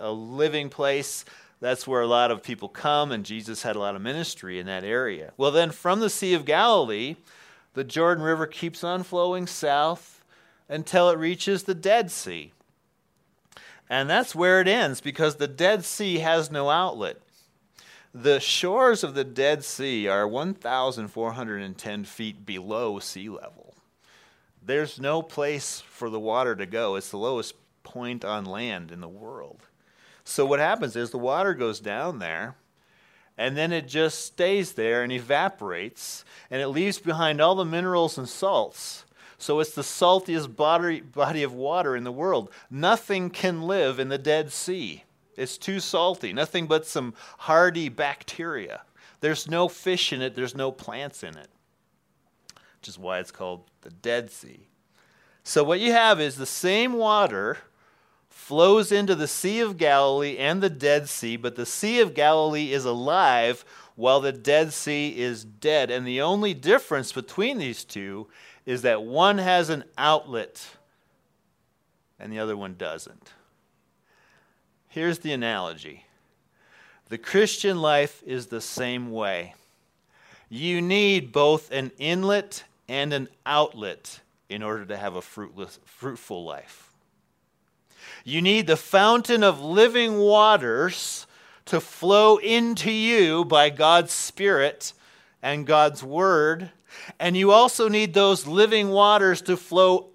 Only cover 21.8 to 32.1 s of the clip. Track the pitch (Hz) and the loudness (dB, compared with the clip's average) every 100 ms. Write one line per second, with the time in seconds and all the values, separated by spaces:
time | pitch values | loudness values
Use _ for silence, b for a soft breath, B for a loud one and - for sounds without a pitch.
21.8 | 113 104 101 - 110 107 104 92 92 110 | -12 -10 -12 -12 -12 -12 -12 -12 -8 -6
22.8 | 117 98 - 92 104 95 - - 50 _ | -6 -8 -12 -14 -14 -16 -18 -20 -20 _
23.8 | _ _ b b b b b _ 92 139 | _ _ b b b b b _ -4 -4
24.8 | 151 - 139 160 165 - 147 147 - - | -4 -6 -4 -4 -6 -6 -4 -4 -8 -12
25.8 | - - 117 110 110 117 127 104 95 113 | -16 -12 -10 -6 -2 -2 -2 -4 -6 -4
26.8 | 110 98 - 101 117 127 107 - _ _ | -4 -4 -8 -8 -6 -6 -8 -14 _ _
27.8 | - 123 120 120 98 107 95 98 120 95 | -20 -14 -10 -10 -8 -8 -8 -8 -8 -10
28.8 | 82 87 85 95 110 127 69 - _ _ | -12 -16 -18 -18 -18 -18 -18 -20 _ _
29.8 | b b b b - - 139 143 156 214 | b b b b -8 -2 2 2 2 0
30.8 | 135 117 120 123 123 151 196 151 117 98 | -4 -6 -8 -6 -4 -2 -2 -2 -4 -6
31.8 | 104 107 165 | -8 -8 -8